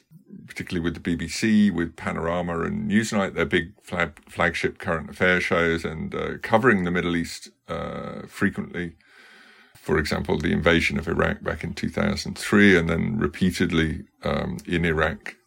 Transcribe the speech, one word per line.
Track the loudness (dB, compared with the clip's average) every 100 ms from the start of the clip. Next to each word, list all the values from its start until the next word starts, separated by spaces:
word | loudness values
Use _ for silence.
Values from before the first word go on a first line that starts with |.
| _ -20 _ -20 -18
particularly | -14 -6 -2
with | -2 -2
the |
B | -4 -4
B | -4
C, | -2 2 6 6
with | 4 -2 -4
Panorama | -6 -4 -2 -2 -2 -2
and | -2 -4 0
Newsnight, | 0 2 0 0
their | 0 0
big | 0 -2 -10
flag-, | -8 -4 -4 -6 -16
flagship | -2 0 0 -4 -4
current | -4 -4 -4
affairs | 0 2 2
shows, | 2 2 2 0 -2
and, | -6 -8
uh, | -6 -6 -8
covering | 2 4 6 4
the | 2
Middle | 0 0 0
East, | -2 -8 -16 _ -10
uh, | -8 -6 -8 -10 -12 -14
frequently. | -2 -2 -2 -6 -6 -8 -10 _ -20 -20 -20 -20 -20 -20 -14
For | -2 0
example, | 0 -2 -2 0
the | 0
invasion | 2 4 4 2 -2
of | -2
Iraq | 0 0 -2
back | -4 -6
in | -6
two | -6 -6
thousand | -2 -2 -2 -6 -10
three, | 0 6 8 8
and | 4
then | 0 0 -2
repeatedly, | -2 0 0 2 0 2 0 -2 -10 _
um, | -4 -2 -4 -6 -4
in | 0 0
Iraq, | 2 0 -2 -10 -16